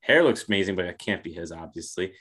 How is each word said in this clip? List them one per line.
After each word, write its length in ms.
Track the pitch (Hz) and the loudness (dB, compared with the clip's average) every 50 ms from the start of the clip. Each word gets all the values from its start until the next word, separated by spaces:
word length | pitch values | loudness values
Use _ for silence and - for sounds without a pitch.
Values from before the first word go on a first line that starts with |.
Hair 240 | _ - 135 160 175 | _ 6 6 6 6
looks 220 | 143 113 - - - | 6 4 2 0 0
amazing, 280 | 104 98 95 95 98 | 0 2 2 0 0
but 80 | 92 90 | -2 -2
it 120 | 87 87 _ | -4 -6 _
can't 240 | - - 98 87 | -4 -4 -4 -4
be 100 | - 85 | -4 -10
his, 180 | 80 85 85 80 | -10 -10 -10 -10
obviously. 600 | 82 82 82 - _ - - - - - 92 95 - - | -10 -14 -14 -14 _ -14 -14 -10 -6 -6 -6 -6 -6 -14